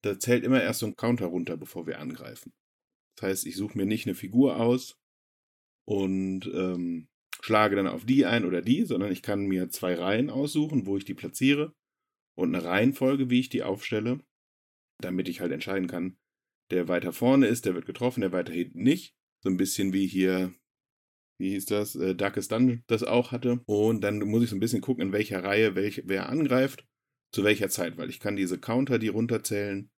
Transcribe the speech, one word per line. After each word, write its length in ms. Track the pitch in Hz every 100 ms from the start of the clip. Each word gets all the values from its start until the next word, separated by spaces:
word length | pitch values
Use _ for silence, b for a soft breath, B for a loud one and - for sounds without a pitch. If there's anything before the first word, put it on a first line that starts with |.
da 160 | 104 95
zählt 240 | 120 120
immer 180 | 117 131
erst 180 | 92 113
so 80 | 107
ein 80 | -
Counter 320 | 117 120 90
runter, 300 | 90 85 80
bevor 300 | - 87 82
wir 120 | -
angreifen. 520 | 76 - - - - _ _ _ _ _ _ -
Das 140 | 98
heißt, 160 | 95 -
ich 100 | 95
suche 220 | 104 -
mir 80 | 98
nicht 220 | 110 110
eine 80 | 90
Figur 440 | 95 117 135 87
aus 380 | 117 127 - - _ _ _ _ _ _ _ _ -
und, 600 | 101 95 95 95 95 92
ähm, 540 | - 92 90 87 82 78 _ _ -
schlage 340 | - 110 107 98
dann 120 | 95
auf 180 | - 107
die 200 | 135 98
ein 200 | 117 87
oder 160 | 90
die, 220 | 92 151
sondern 280 | 202 98 101
ich 100 | 90
kann 260 | - 104 98
mir 220 | 92 90
zwei 260 | - 92 87
Reihen 340 | 90 107 147
aussuchen, 560 | 131 147 156 151 143 95
wo 120 | 98
ich 80 | -
die 80 |
platziere 600 | 95 - - 131 143 156 _ _ _ _ _ _ -
und 200 | 87 90
eine 80 |
Reihenfolge, 680 | 85 95 120 135 131 139 127
wie 100 | 123
ich 100 | 127
die 140 | 120
aufstelle, 560 | - 101 - 110 110 139 _ _ _ _ _ _ _ _
damit 260 | 92 92 92
ich 140 | 87
halt 100 | 87
entscheiden 360 | 73 98 98 90
kann, 300 | 90 92 - _ _ _ _ _
der 160 | 90 85
weiter 260 | 87 87
vorne 340 | - 120 139 117
ist, 180 | 120 98
der 100 | 87
wird 100 | -
getroffen, 360 | - 123 123
der 100 | 95
weiter 220 | 90 85
hinten 280 | 82 90 85
nicht. 300 | 113 175 - _ _ _
So 60 | 95
ein 80 | 92
bisschen 360 | 95 - 98
wie 140 | 95 95
hier, 460 | 95 92 92 92 - _ _ _ _ _ _ _ _
wie 100 | 95
hieß 140 | 98 -
das, 300 | 104 104 -
äh, 200 | 92 92
Darkest 360 | 98 104 92
Dungeon 320 | 113 127 120 -
das 160 | 113
auch 280 | - 120 120
hatte. 300 | 123 127 123 -
Und 360 | 104 107 113
dann 180 | 104 104
muss 240 | 104 113
ich 60 | 120
so 60 | 98
ein 60 |
bisschen 200 | 113 120
gucken, 260 | - 127 95
in 40 |
welcher 300 | 101 107 98
Reihe 320 | 92 104 110 92
welch-, 280 | 101 98 -
wer 240 | 95 -
angreift, 580 | 147 143 127 131 - _ _ _ _ _ -
zu 80 |
welcher 260 | 101 104 98
Zeit, 280 | - 85 80
weil 120 | -
ich 100 | -
kann 160 | 104 101
diese 240 | 90 90
Counter, 400 | - 120 139 117
die 100 | 110
runterzählen 800 | 101 117 110 - 104 101 98 101